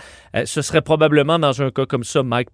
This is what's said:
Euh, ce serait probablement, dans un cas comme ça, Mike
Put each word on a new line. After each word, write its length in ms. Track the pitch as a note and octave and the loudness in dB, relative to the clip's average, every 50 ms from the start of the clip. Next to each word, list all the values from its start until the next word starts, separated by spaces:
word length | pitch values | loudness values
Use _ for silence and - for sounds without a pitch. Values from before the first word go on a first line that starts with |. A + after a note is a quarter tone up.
| - - - - - _ - | -6 -18 -20 -20 -16 _ -6
Euh, 80 | A2 - | -6 -6
ce 160 | - - D#3 C#3 | -4 -4 -6 -4
serait 180 | - - D#3+ | -2 0 0
probablement, 560 | - - D#3+ D#3 D#3 D3+ D3 D3 C#3 D3+ E3 | 2 2 2 4 4 4 4 4 2 2 2
dans 240 | E3+ D#3 C#3 B2 B2+ | 2 2 0 0 -2
un 80 | C#3 C3 | -4 -2
cas 160 | - C3+ C3+ | -2 -4 -2
comme 180 | - - A#2+ A#2 | -2 -4 -6 -4
ça, 200 | - - D3 C3 | -2 -2 -2 0
Mike 260 | B2 A#2 B2 B2+ - | 0 -2 -2 -4 -2